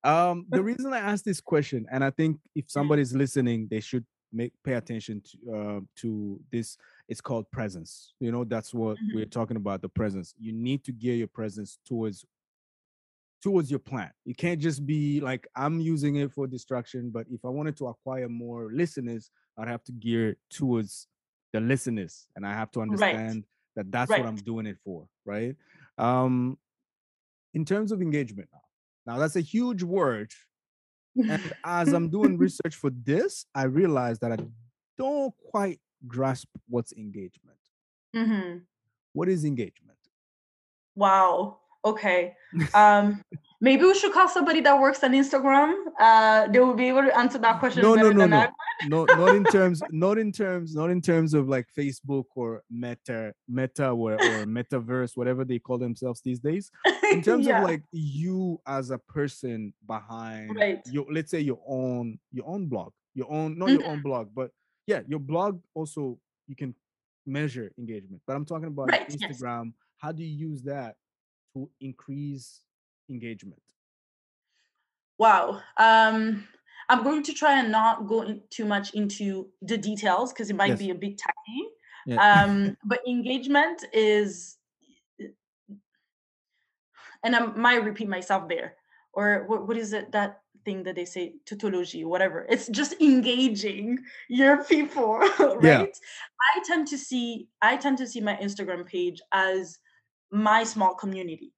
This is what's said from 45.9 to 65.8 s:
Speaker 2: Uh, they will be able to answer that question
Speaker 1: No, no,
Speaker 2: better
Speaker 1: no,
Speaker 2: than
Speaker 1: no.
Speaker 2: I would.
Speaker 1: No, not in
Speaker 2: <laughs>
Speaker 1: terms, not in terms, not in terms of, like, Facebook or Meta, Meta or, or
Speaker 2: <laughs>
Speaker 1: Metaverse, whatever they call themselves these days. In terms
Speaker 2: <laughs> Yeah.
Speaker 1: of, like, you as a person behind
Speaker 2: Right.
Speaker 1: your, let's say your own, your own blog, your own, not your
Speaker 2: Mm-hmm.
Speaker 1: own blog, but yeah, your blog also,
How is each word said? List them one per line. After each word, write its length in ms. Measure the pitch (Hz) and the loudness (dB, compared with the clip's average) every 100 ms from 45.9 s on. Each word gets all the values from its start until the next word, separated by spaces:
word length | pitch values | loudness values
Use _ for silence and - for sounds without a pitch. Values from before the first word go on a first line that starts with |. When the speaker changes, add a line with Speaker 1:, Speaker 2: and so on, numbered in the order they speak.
| - | 6
Speaker 2:
Uh, 480 | 220 220 220 220 214 | 8 8 8 6 6
they 80 | 226 | 6
will 160 | 254 226 | 6 4
be 40 | 254 | 2
able 140 | 254 277 | 4 4
to 80 | - | 4
answer 220 | 247 269 | 2 2
that 180 | 226 226 | 2 2
question 200 | 254 - | 0 4
Speaker 1:
No, 140 | 208 220 | 6 8
no, 80 | |
Speaker 2:
better 100 | 220 | 8
Speaker 1:
no, 60 | 202 | 8
Speaker 2:
than 100 | 185 | 8
Speaker 1:
no. 80 | - | 6
Speaker 2:
I 80 | - | 4
would. 440 | - - - 147 | -2 -10 -6 -2
Speaker 1:
No, 80 | 151 - | 0 6
not 300 | 508 175 - | 8 8 6
in 80 | |
Speaker 2:
<laughs> 140 | 453 202 | 6 6
Speaker 1:
terms, 240 | 185 165 196 | 4 2 -4
not 280 | 160 185 214 | 0 0 2
in 120 | 214 | -2
terms, 440 | 190 196 180 165 156 | -2 -4 -4 -6 -4
not 140 | 165 | -2
in 100 | 180 | 0
terms 320 | 170 165 160 | 2 2 4
of, 160 | 151 135 | 2 2
like, 160 | 135 117 - | -2 -4 -6
Facebook 500 | 143 131 135 139 127 - | -6 -6 -4 -4 -4 -8
or 260 | 117 113 _ | -8 -8 _
Meta, 640 | 117 120 120 - 113 110 - - | -10 -8 -10 -10 -8 -8 -12 -8
Meta 400 | 123 131 - 135 | -4 -4 -2 -2
or, 240 | 120 113 | 0 -2
or 320 | 107 120 110 107 | 2 2 0 -4
Speaker 2:
<laughs> 120 | 117 | -6
Speaker 1:
Metaverse, 600 | 120 135 117 127 123 - | -4 -6 -4 -4 -4 -4
whatever 260 | 123 127 | -4 -2
they 140 | 131 120 | -2 -6
call 220 | - 123 | -4 -4
themselves 420 | 123 120 127 117 | -4 -6 -8 -6
these 180 | 131 123 | -6 -4
days. 300 | 135 175 202 _ - - 415 | -4 -4 -8 _ -2 0 0
In 120 | 392 | 2
terms 240 | 190 - - | 2 2 2
Speaker 2:
<laughs> 20 | |
Yeah. 80 | 220 | 2
Speaker 1:
of, 40 | 190 | 2
like, 120 | 160 - | -2 -6
you 720 | 165 151 139 175 185 185 165 - | -8 -6 -4 -4 -4 -4 -6 -6
as 240 | 139 127 | -6 -6
a 80 | 127 | -10
person 720 | _ 151 143 - 127 113 107 - 107 | _ -6 -6 -6 -10 -8 -10 -14 -12
behind 680 | 110 104 113 113 110 107 214 | -12 -10 -14 -12 -14 -10 -2
Speaker 2:
Right. 260 | 208 175 127 | 0 -2 -6
Speaker 1:
your, 140 | 139 139 | -8 -6
let's 200 | 156 151 | -6 -4
say 80 | 170 | -4
your 220 | 143 120 - | -2 -4 -6
own, 540 | 131 127 123 117 110 _ | -6 -4 -4 -6 -10 _
your 140 | 127 127 | -14 -10
own 200 | 196 175 | -8 -6
blog, 240 | 113 90 _ _ 131 | -8 -10 _ _ -12
your 160 | 123 | -8
own, 260 | 151 160 165 | -6 -6 -4
not 120 | 190 | 2
your 80 | 277 | 2
Speaker 2:
Mm-hmm. 100 | 147 | 2
Speaker 1:
own 120 | 151 | -6
blog, 260 | 143 127 107 113 | -6 -6 -8 -10
but 160 | 127 _ _ _ - | -10 _ _ _ -4
yeah, 160 | 190 - | -4 -4
your 120 | 151 139 | -10 -4
blog 280 | 165 202 185 _ | -2 -2 -6 _
also, 460 | 160 | -12